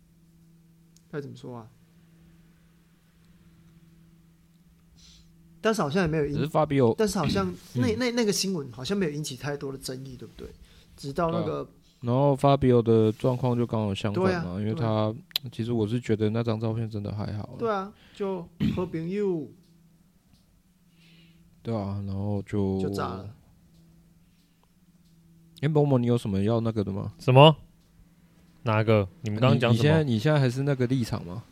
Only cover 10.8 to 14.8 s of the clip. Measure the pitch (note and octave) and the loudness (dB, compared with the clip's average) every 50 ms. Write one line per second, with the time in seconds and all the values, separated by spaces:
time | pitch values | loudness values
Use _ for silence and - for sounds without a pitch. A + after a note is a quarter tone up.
10.8 | - - - - - C#3 C#3 - E3+ E3 E3 E3 D#3+ D#3 D3+ C#3+ C3+ - - _ | -20 -20 -20 -14 -12 -8 -4 -2 -2 -2 -2 -2 -4 -4 -6 -6 -8 -12 -16 _
11.8 | _ _ _ _ - A#2+ A#2+ C3 C#3+ C#3+ C#3 C3 - C#3 C#3 C#3 C#3 B2+ A#2+ A#2+ | _ _ _ _ -4 0 2 2 4 2 2 2 4 2 4 4 4 6 6 6
12.8 | A2+ A#2 A2+ A2+ A2 A2 A2 - - C3 B2+ B2 C3+ B2 A#2+ A#2+ A#2+ A2+ A#2 A2 | 6 6 6 6 6 4 2 2 0 0 0 0 0 -2 0 0 0 -2 -2 -2
13.8 | G#2+ G2+ G2 - - G#2+ G2+ F3 F#3+ F#3+ F#3 F3 E3 F2 F2 - G#2 G#2+ A2 E3 | -2 -2 -2 -2 -4 -4 -2 0 0 0 0 -2 -4 -6 -6 -4 -4 -4 -4 -2